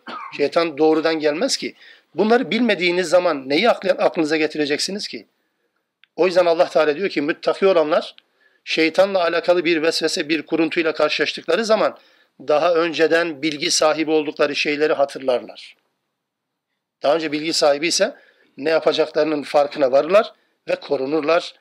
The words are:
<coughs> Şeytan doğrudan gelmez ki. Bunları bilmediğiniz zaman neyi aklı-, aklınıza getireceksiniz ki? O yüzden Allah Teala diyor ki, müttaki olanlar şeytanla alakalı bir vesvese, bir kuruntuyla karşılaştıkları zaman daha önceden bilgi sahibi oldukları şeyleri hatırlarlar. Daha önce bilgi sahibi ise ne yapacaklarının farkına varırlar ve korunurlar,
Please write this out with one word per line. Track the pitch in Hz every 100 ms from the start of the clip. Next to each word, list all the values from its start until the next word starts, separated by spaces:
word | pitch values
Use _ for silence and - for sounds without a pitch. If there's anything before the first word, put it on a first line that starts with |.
| -
<coughs> | - - -
Şeytan | 143 170 170 143
doğrudan | 156 160 160 160
gelmez | 147 147 - -
ki. | 123 - - - _ 147
Bunları | 214 240 -
bilmediğiniz | 226 240 185 175 175 175
zaman | 180 180 143 131
neyi | 147 226
aklı-, | 190 190
aklınıza | 180 180 185 151 160
getireceksiniz | 151 156 143 147 - 202 -
ki? | 117 - _ _ _ _ _ _ _ _ -
O | 180
yüzden | 175 175
Allah | 165 165
Teala | 170 151 147
diyor | 196
ki, | -
müttaki | 147 175 - 151 190
olanlar | 170 151 180 - - _ _ _ _ -
şeytanla | - 160 160 196 190
alakalı | 170 170 175 180 165
bir | 165
vesvese, | 160 156 156 185 147
bir | 156
kuruntuyla | - 156 160 175 160
karşılaştıkları | - 151 - 147 - - 180 220
zaman | 214 151 - _ _ _ -
daha | 135 151 170
önceden | 165 170 147 160 165 170 143
bilgi | 156 147 160
sahibi | - 156 151 151
oldukları | 156 151 147 147 143
şeyleri | 160 147 151
hatırlarlar. | 139 143 147 131 120 110 - - _ _ _ _ _ _ _ _ _ _ _ _ _
Daha | 135 160
önce | 156
bilgi | 151 160
sahibi | 151 156 143 165
ise | 160 214 - _ _ _ -
ne | 147
yapacaklarının | 160 156 147 156 160 151 147
farkına | 127 151 143 151 131
varırlar | 135 156 196 233 - _ _ -
ve | 180
korunurlar, | - 139 131 156 147 170 - -